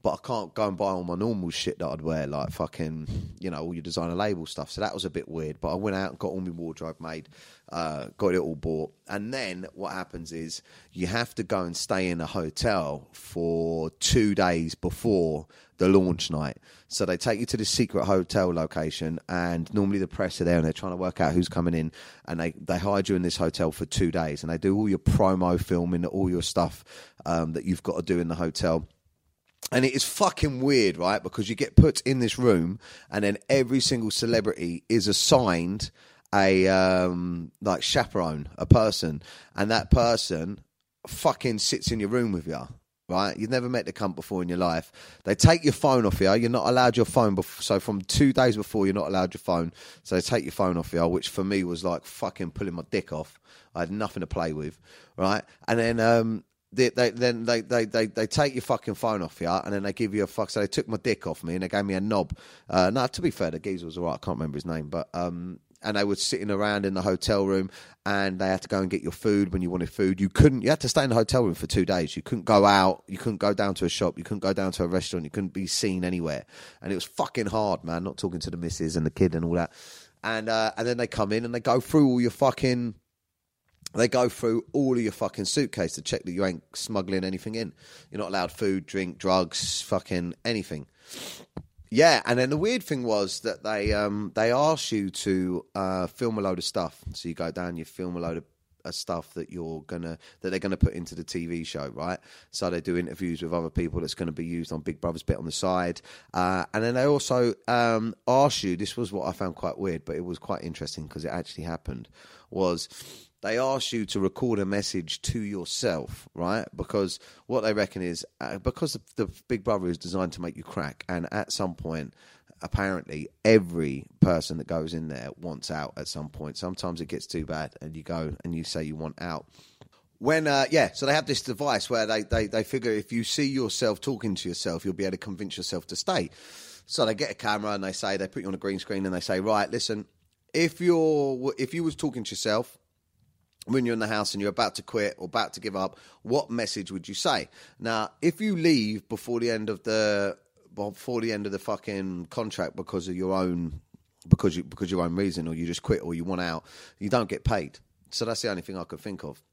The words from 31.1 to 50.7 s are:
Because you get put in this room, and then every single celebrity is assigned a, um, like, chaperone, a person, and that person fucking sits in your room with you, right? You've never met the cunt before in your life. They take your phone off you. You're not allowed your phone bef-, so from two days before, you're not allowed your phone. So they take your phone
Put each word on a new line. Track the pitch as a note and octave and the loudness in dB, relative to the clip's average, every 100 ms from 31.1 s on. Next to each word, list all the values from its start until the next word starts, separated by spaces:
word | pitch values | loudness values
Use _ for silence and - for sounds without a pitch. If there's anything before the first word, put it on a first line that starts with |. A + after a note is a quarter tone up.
| G#2 | 2
Because | F#2 - G2 | -2 -4 -4
you | |
get | G#2 C#3 | -2 6
put | - D#3 - | 10 8 6
in | - C3 | 0 2
this | A#2 - | 0 4
room, | B2 F#2 E2 G#2 - - - | 6 6 2 -4 -12 -20 -6
and | G2+ | 0
then | G#2 G2+ - | 0 -2 2
every | C3+ A#2+ C3 | 2 4 2
single | - B2 A2 | 2 0 -2
celebrity | - A#2 A2+ G#2 - F2 E2+ _ | -2 2 2 0 -2 -4 -6 _
is | A2+ G2 | 2 4
assigned | G2 - C#3+ A2+ E2+ E2+ G2+ - _ - _ _ | 2 6 6 6 2 0 -4 -8 _ -20 _ _
a, | G2+ F#2+ F#2+ F#2 | 4 6 6 6
um, | F#2+ F#2 F#2 F2+ F2+ F2+ E2+ D2+ _ | 6 6 4 2 0 -4 -6 -8 _
like, | G2+ D#2+ | -2 0
chaperone, | - C#3+ - G#2 E2 D2+ C#2+ - | 2 0 0 -2 -2 -4 -8 -8
a | F2 | 8
person, | - A2 - E2 D2+ - - - | 8 8 0 -4 -4 -10 -20 -12
and | - G2+ | -4 2
that | A2 - | 0 4
person | B2 A#2 A2+ - E2 E2+ G2+ _ _ _ _ - | 4 6 2 0 -4 -4 -8 _ _ _ _ -14
fucking | - D#3+ - B2+ G#2+ | 0 0 2 -2 0
sits | - - - | -2 -2 -2
in | A2+ | -2
your | G2+ | 0
room | B2 A#2 | 0 0
with | F2+ D#2 | -2 -4
you, | D2 B1+ - _ _ - | -8 -10 -18 _ _ -4
right? | F2+ G2 | 0 0
You've | - A2 | -2 -2
never | B2+ B2 | -2 0
met | B2 | -2
the | F#2 | -4
cunt | - G2+ | -4 -4
before | E2 - F#2+ | -4 -6 -4
in | F2 | -2
your | F2 | 2
life. | F2 E2 - - - - | 2 2 -4 -20 -20 -10
They | - | -2
take | G#2 D#3+ E3+ | 4 6 6
your | D3 | 4
phone | - D3 C3 | 2 4 6
off | G#2+ F2 | 4 4
you. | F#2+ | 4
You're | G#2+ A#2 | 4 4
not | A#2+ C#2+ | 2 4
allowed | B2 B2 | 6 6
your | A#2 | 4
phone | A2+ C3 A2 | 4 4 4
bef-, | G2 - - | 2 -4 -8
so | - G2 | 0 0
from | - G2+ | 0 -4
two | F#2 - C#3 | 0 4 6
days | C3 B2+ | 6 4
before, | G#2+ G2+ A2 | 4 -2 2
you're | G2 | 2
not | G2 D2 | 2 0
allowed | F#2+ F#2 | 0 0
your | - | -2
phone. | - E2+ E2+ - - - | 0 0 0 -8 -20 -20
So | - | -2
they | F#2 | -2
take | - A#2+ | 2 -2
your | C#2+ | -2
phone | - F#2+ | 0 0